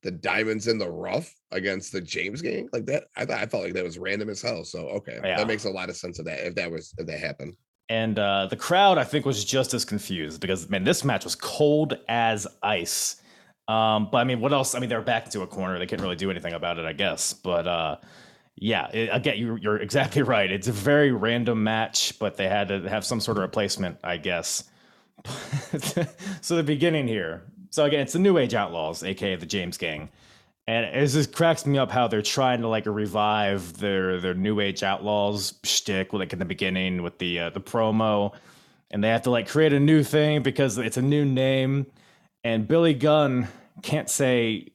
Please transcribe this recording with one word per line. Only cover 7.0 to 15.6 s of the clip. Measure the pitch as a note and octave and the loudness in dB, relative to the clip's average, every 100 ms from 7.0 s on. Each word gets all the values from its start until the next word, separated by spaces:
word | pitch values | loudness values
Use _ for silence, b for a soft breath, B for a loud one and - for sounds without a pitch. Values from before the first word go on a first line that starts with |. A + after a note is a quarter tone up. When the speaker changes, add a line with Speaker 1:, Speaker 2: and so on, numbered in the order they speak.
| E2 | -10
Speaker 1:
that | D#2 | -6
happened. | E2 - C#2 - _ _ _ | -8 -8 -14 -16 _ _ _
Speaker 2:
And, | A2+ A2+ G#2+ | -2 0 0
uh, | G2+ G2 F#2+ | 0 0 0
the | A2+ | -4
crowd, | - F3+ A#3+ G#3 | 0 6 6 6
I | |
think, | B2+ D3 C3 | 2 0 0
was | A2 | -2
just | G2+ C3+ B2+ | -2 0 0
as | A#2+ | -2
confused | A2 G#2 - F#2 D#2 D#2+ | -4 -6 -4 -6 -6 -6
because, | F2+ F#2 E2 | -4 -4 -2
man, | G2 | -2
this | F#2+ - | 2 2
match | C#3 G#2 | 2 -2
was | A2 | -4
cold | - - - D3+ D3+ D#3 C3 - | -8 -8 2 4 4 2 -4 -2
as | A#2 A#2 A2 G2 - | 2 2 0 -4 -4
ice. | G2+ G#2 F2 - - - b b b b - | -2 0 -2 -2 -4 -6 b b b b -2
Um, | A2 A2 G#2+ G#2 | 2 4 2 2
but, | B2+ | 2
I | |
mean, | B2+ B2 | 2 0
what | A2+ | 2
else? | C#3+ - B2 | 2 0 -2
I | |
mean, | B2 | -2
they | |
were | A#2 | -2
backed | A2+ A2+ - | 0 -2 -2
into | G#2 | -8
a | F2+ | -6
corner. | G2 | -4